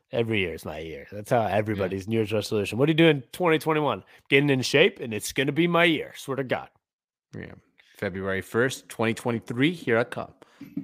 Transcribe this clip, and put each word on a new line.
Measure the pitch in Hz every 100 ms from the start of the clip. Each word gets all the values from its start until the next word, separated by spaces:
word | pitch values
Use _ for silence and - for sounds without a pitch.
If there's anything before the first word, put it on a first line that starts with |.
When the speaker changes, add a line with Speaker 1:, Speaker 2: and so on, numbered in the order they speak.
| _
Speaker 1:
Every | 131 113 110
year | 90
is | 78
my | 95 78
year. | 80 73 67
That's | 101 107
how | 123 104
everybody's | 101 107 98 92 98 95
Speaker 2:
Yeah. |
Speaker 1:
New | 113
Year's | 107
resolution. | 110 - 110 98 104
"What | 147
are |
you | 160
doing | 165 147
in | -
twenty | - 180 156
twenty-one?" | 156 156 147 101 - - _
"Getting | 139 143
in | 131
shape, | 120 147 190 -
and | 131
it's | 107 -
gonna | - 139
be | 143 175
my | 170
year. | 170 151 67 -
Swear | - 131
to | 131
God." | 107 64 _ _ _ _ _ _ 101
Speaker 2:
Yeah. | - 95 _ _ _ -
February | 101 95 95 95
first, | - 113 131 - -
twenty | - 113
twenty-three, | 113 127 117 - 120 143
here | 175 - 113
I | 123
come. | - - - - _ - -